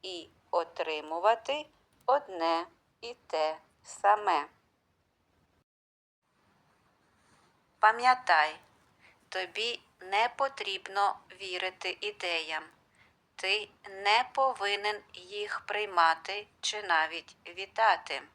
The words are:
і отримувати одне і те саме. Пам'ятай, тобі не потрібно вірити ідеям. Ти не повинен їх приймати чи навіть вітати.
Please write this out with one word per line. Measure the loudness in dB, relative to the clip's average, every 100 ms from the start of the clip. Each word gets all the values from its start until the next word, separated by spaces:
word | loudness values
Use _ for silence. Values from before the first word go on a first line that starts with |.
і | -10 -12 -12 _ _
отримувати | -2 -2 -6 -4 -4 -4 2 4 4 0 -6 -6 _ _ _ 2
одне | 2 2 -2 0 0 -2 _ _ _
і | -16 -16 _
те | 0 0 -2 _ _
саме. | -20 0 2 4 4 0 -2 _ _ _ _ _ _ _ _ _ _ _ _ _ _ _ _ _ _ _ _ _ _ _ _ _ _ _ _ _ _ _ _ _
Пам'ятай, | 4 6 4 4 4 4 4 -2 _ _ _ _ -20 _ _
тобі | -8 -8 -6 -6 -6 _ _
не | -4 0 0 0
потрібно | -2 -2 -8 -8 -6 0 0 0 _ -16
вірити | -10 -4 -4 -4 -8 -6
ідеям. | -8 -6 -4 -4 -4 -8 -10 _ _ _ _ _ _ -8
Ти | -2 -2 -4 _ -18
не | -4 2 2 2
повинен | 2 0 2 -2 -2 -2 -6 -10
їх | -20 -14 -10 -6 -8 -6
приймати | -4 -2 4 4 4 -4 -10 -10 _
чи | -6 -6
навіть | 0 2 2 -4 -12 -20 -18
вітати. | -12 -10 2 2 2 -2 -8 -8